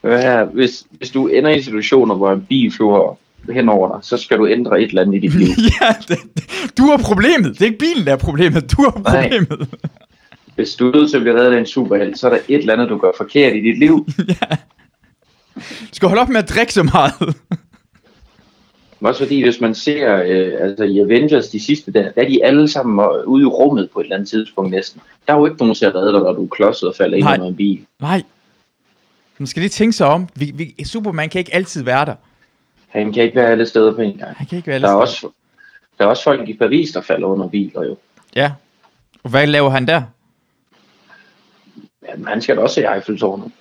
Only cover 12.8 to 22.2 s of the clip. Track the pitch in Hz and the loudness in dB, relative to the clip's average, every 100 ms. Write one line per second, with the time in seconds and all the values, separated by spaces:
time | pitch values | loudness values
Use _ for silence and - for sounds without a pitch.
12.8 | 120 104 95 - 107 147 135 107 110 117 | 0 0 0 -2 -2 2 2 2 -2 2
13.8 | 151 160 - 143 185 175 - 156 _ _ | 4 4 0 -6 -4 -4 -4 -6 _ _
14.8 | _ _ _ _ _ _ _ - - - | _ _ _ _ _ _ _ -20 -18 -18
15.8 | 226 - 190 202 247 233 196 - 233 208 | -18 -2 0 2 2 0 -2 -2 0 2
16.8 | 160 185 139 - 165 147 _ 175 _ _ | 2 4 2 0 -6 -6 _ -12 _ _
17.8 | _ _ _ _ _ _ _ _ _ _ | _ _ _ _ _ _ _ _ _ _
18.8 | _ _ 107 127 135 139 123 117 117 110 | _ _ -2 -2 -2 2 2 2 -2 -2
19.8 | - 147 127 98 90 92 92 58 90 101 | -4 -2 0 0 2 0 0 -2 -4 -2
20.8 | 104 98 98 120 147 147 - 107 - 151 | 0 2 2 2 4 0 0 -8 -4 -4
21.8 | - 104 95 - | 0 -2 0 0